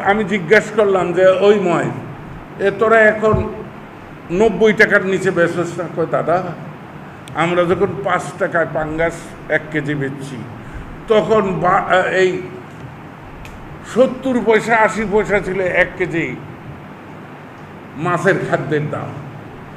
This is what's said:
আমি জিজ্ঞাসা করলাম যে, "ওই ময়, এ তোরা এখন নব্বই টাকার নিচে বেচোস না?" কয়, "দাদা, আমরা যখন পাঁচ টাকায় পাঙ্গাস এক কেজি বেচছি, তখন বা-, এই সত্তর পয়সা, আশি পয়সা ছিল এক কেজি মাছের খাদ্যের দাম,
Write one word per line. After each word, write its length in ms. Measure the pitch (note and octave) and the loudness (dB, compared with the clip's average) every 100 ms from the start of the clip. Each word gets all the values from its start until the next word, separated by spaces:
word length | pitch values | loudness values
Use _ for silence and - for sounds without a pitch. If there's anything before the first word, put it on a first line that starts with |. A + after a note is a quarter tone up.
| F#3+ | 2
আমি 180 | G#3 | 2
জিজ্ঞাসা 520 | G3 G3+ D#3+ G#3+ G#3 G#3+ | 2 -2 4 4 4 0
করলাম 380 | G#3 F#3+ F3 | 2 4 2
যে, 140 | F3 F#3 | 4 6
"ওই 320 | F#3 G3+ G#3+ | 6 6 6
ময়, 300 | F3+ D#3+ A#2+ - - - - - - - | 4 0 0 -4 -10 -14 -16 -16 -16 -2
এ 120 | G3 G3+ | -2 2
তোরা 200 | A3 A3+ | 4 6
এখন 500 | G#3+ G#3+ G#3+ G#3+ G#3+ - - - - - - - - | 6 4 2 2 0 -8 -12 -16 -18 -18 -18 -18 -4
নব্বই 420 | E3+ A3+ F3+ A3 | 2 2 4 4
টাকার 320 | G3+ F#3+ G3+ F#3+ | 6 6 4 2
নিচে 260 | F#3+ F#3+ | 0 0
বেচোস 460 | E3+ E3 F3 E3+ D#3 | 2 2 2 -4 -4
না?" 60 | D#3+ - | -6 -4
কয়, 100 | D#3+ | 0
"দাদা, 320 | C3+ A#2+ F3+ F3+ - - - - - - - - - | 0 2 0 0 -10 -12 -16 -16 -16 -16 -16 -12 -2
আমরা 280 | E3+ F3 | 0 2
যখন 240 | F3 F3+ - - | 2 2 0 0
পাঁচ 180 | F#3+ F3 - - | -2 -2 -2 -4
টাকায় 280 | F3+ E3+ D3+ | -2 0 0
পাঙ্গাস 400 | D#3 D#3 D#3 E3 E3 - - - | -2 -4 -2 -2 -2 -14 -14 -2
এক 120 | D3+ D3+ | -2 -2
কেজি 240 | D#3 C#3+ D3 | -4 -4 -4
বেচছি, 420 | C3+ C#3 C#3 B2 G#2 - - - - - - | -4 -6 -12 -12 -12 -14 -14 -14 -12 -10 2
তখন 340 | G#3+ G#3 A3 G3 E3 | 2 4 2 2 0
বা-, 480 | F3 F#3+ F3 F3+ E3+ | 2 2 4 2 2
এই 300 | F3+ F#3+ - - - - - - - - - - - - - - - - G#3 | 2 2 0 -6 -12 -16 -16 -16 -16 -18 -18 -18 -16 -16 -16 -16 -16 -6 2
সত্তর 440 | C4 B3+ C4+ B3 G3+ | 2 2 -2 0 4
পয়সা, 300 | A3 G#3 A#3 | 2 4 4
আশি 300 | G#3+ F#3+ G#3+ | 4 2 0
পয়সা 280 | G#3 F3 G3+ | 0 2 0
ছিল 220 | F3+ F#3+ | 0 -2
এক 260 | F3+ E3 F3 - | 0 2 0 0
কেজি 380 | F3 E3 C#3 A#2+ - - - - - - - - - - - - - - - C3 | -4 -2 -4 -6 -12 -16 -16 -16 -16 -18 -18 -18 -18 -18 -18 -18 -18 -18 -16 -6
মাছের 380 | F3 F3 F#3+ E3 - | -2 2 2 2 0
খাদ্যের 400 | C#3 C#3+ D3+ D3+ | -2 0 -2 -2
দাম, 200 | - - - - - - - - | -6 -8 -12 -14 -16 -16 -18 -18